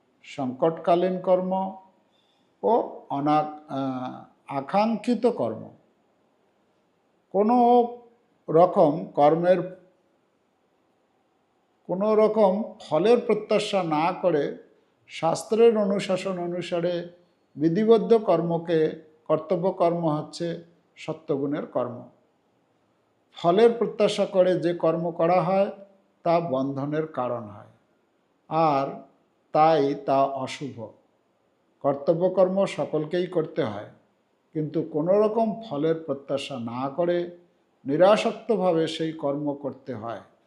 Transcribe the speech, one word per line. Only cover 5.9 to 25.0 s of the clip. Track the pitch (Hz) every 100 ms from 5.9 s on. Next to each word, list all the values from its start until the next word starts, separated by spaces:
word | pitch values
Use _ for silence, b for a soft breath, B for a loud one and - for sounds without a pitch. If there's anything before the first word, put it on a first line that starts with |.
| _ _ _ _ _ _ _ _ _ _ _ _ _ _
কোনো | 190 220 247 240 247 233 - - _ _ _ -
রকম | 160 - 202 151 160
কর্মের, | - - 147 165 180 180 143 - _ _ _ _ _ _ _ _ _ _ _ _ _ _ _ _ _ _ _ _ -
কোনো | 185 214
রকম | 214 214 220 196 196 220 -
ফলের | - 156 208 240
প্রত্যাশা | - 208 214 208 - 196
না | 170 151 175
করে | - 180 151 - - - _ _ _ _
শাস্ত্রের | - 160 - - 214 233 214
অনুশাসন | 196 196 - 185 196 180
অনুসারে | 175 175 170 175 175 170 175 - _ _ _ 139
বিধিবদ্ধ | 160 190 220 220 185
কর্মকে, | 226 208 165 165 165 175 160 156 - - _ -
কর্তব্য | 156 - 180 185
কর্ম | 185 170 170 165
হচ্ছে | 151 151 - 170 170 - _ _ -
সত্যগুণের | - 156 - 139 143 156 -
কর্ম। | - 120 120 - _ _ _ _ _ _ _ _ _ _ _ _ -
ফলের | 170 196 233 -
প্রত্যাশা | 202 - 202 202 190
করে | 190 180 165
যে | 170
কর্ম | 170 160 170